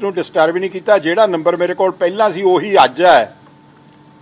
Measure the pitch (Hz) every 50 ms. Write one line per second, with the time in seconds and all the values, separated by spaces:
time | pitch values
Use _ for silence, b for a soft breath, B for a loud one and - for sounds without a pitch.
0 | 208 202 175 175 151 - - 170 156 165 170 180 190 180 180 185 - 214 208 190
1 | 147 160 175 220 214 202 175 160 151 175 175 170 180 175 175 180 190 185 185 -
2 | 185 175 196 214 220 208 160 185 202 185 180 156 196 208 190 170 131 123 123 151
3 | 180 175 151 120 107 - - - - - - _ _ _ _ _ _ _ _ _
4 | _ - - _